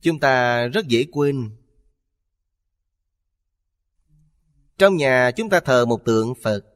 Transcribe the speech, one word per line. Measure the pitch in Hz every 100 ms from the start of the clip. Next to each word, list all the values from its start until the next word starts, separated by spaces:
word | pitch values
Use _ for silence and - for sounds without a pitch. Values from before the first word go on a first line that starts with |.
Chúng | 165 160
ta | 139 131 123 120 120
rất | 180 175
dễ | 117 147
quên. | 143 143 139 110 107 _ _ _ _ _ _ _ _ _ _ _ _ _ _ _ _ _ _ _ _ _ _ _ _ _ _ _ _ _ _ _ _
Trong | 190 185
nhà | 139 127 123
chúng | 120 220
ta | 185
thờ | 151 127 120
một | 117 -
tượng | 110 110 123
Phật. | 117 104 -